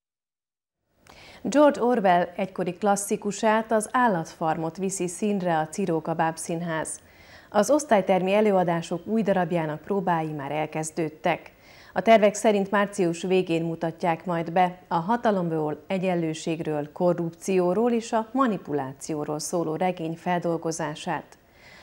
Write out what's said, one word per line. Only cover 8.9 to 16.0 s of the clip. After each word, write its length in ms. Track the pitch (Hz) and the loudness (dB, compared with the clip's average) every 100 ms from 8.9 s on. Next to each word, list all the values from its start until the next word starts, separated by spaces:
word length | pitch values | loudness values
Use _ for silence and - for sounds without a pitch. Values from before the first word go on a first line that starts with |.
| 170 - | -6 -2
új 140 | 226 | 0
darabjának 600 | 202 185 175 175 156 151 | 2 2 2 0 -2 -6
próbái 500 | - 202 180 165 160 | -4 -2 0 0 -2
már 200 | 151 139 | -6 -6
elkezdődtek. 1080 | 151 151 156 160 - 156 - 180 156 - _ - - - | -4 -4 -4 -6 -4 -6 -2 -2 -2 -6 _ -20 -20 -12
A 80 | - | -2
tervek 320 | 185 226 202 | 6 6 6
szerint 380 | 202 226 208 190 | 4 2 2 2
március 500 | 202 202 202 170 170 | 0 0 0 0 0
végén 420 | 185 185 175 165 | 0 0 2 0
mutatják 600 | 165 165 165 160 180 160 185 | -2 -4 -6 -2 -2 -2 -2
majd 260 | 165 165 | -4 0
be 300 | 175 180 175 - | 2 2 0 -4
a 80 | 175 | -2
hatalomról, 880 | 170 240 240 190 170 160 151 151 - | 0 0 2 0 0 -2 -2 -4 -6
egyenlőségről, 1040 | 190 | -4